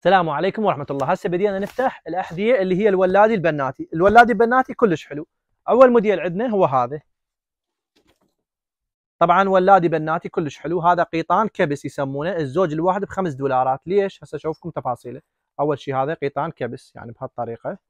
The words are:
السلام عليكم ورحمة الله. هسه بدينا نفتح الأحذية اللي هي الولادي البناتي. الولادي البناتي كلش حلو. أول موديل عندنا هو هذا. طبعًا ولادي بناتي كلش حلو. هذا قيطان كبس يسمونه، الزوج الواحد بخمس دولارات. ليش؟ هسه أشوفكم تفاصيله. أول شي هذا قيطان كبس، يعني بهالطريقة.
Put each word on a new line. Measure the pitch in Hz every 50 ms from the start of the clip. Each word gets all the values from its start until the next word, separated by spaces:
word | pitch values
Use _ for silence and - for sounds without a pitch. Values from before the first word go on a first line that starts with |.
| _
السلام | 175 196 190 175 160
عليكم | 147 143 170 196 185 220 214
ورحمة | 196 151 135 143 -
الله. | 143 139 135 139
هسه | 185 185 - 202
بدينا | 170 180 202 208 196 190
نفتح | 196 196 - - 254 262 - - _
الأحذية | 160 160 180 180 - 170 160 202 226 254 208
اللي | 190 190 185
هي | 175 214 214
الولادي | 190 185 190 185 185 196 208 226 233
البناتي. | 208 156 170 156 147 139 131 - _ 160 - -
الولادي | 160 175 202 208 233 240 220
البناتي | 240 190 233 226 247 262 262 - 247
كلش | - 240 214 160 147 -
حلو. | - 143 143 156 _ _ _ _ _ _ _ _ -
أول | 190 240 262 254
موديل | 240 233 190 214 202 170
عندنا | 151 180 165 185 240
هو | 262 214 196 180
هذا. | 147 135 131 123 123 143 151 _ _ _ _ _ _ _ _ _ _ _ _ _ _ _ _ _ _ _ _ _ _ _ _ _ _ _ _ _ _ _ _ _ _ _ _ _ _ _ _ _ _ _ _
طبعًا | 170 170 175 180 196 196
ولادي | 190 190 185 190 196 190 170
بناتي | 165 151 160 156 156 160 175 _ 185
كلش | - - 170 143 -
حلو. | - - 147 165 180
هذا | 160 175 180 175 170
قيطان | - - 160 - _ 175 190 220
كبس | 202 _ - 185 151 143 139 -
يسمونه، | 139 - - 139 135 135 139 147 175 202
الزوج | 170 156 135 127 175 196 165 147
الواحد | 156 165 185 180 202
بخمس | 196 - - 190 190 175 139
دولارات. | 127 139 139 131 127 131 131 131 139 _
ليش؟ | 165 190 202 196 196 - - 156
هسه | - -
أشوفكم | 147 - 160 156 _ - 170
تفاصيله. | - - 127 131 123 - _ 123 120 131 _ _ _ _ _ _ _ -
أول | 143 151 147 131
شي | - - 135
هذا | 131 135 143 165
قيطان | - - 139 _ 135 147 165
كبس، | - _ 135 120 120 - - _ _
يعني | 117 - 117
بهالطريقة. | 120 _ - - _ - 120 117 117 113 _ 135 185 196 _